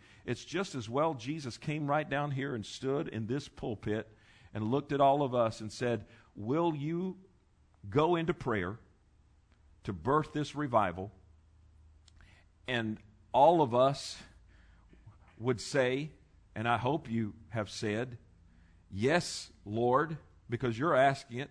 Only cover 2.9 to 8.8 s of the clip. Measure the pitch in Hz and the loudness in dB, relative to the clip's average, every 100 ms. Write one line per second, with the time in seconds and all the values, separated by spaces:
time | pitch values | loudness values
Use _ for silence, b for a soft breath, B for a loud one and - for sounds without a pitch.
2.9 | 139 160 110 107 139 - - - 104 110 | -2 -2 -6 -2 -4 -4 -10 -8 -6 -4
3.9 | 107 - b b b b 104 107 139 147 | -4 -4 b b b b -6 0 0 0
4.9 | 143 139 143 139 123 113 - 110 - 120 | 6 6 6 2 2 0 0 -10 -4 -2
5.9 | 113 - b b - 104 156 170 151 147 | -2 -6 b b -10 -2 0 0 0 -4
6.9 | 170 185 180 - _ _ _ _ _ 101 | -4 -4 -8 -18 _ _ _ _ _ 0
7.9 | 131 160 170 165 - 135 107 87 110 | 2 4 4 2 -2 0 0 -2 -6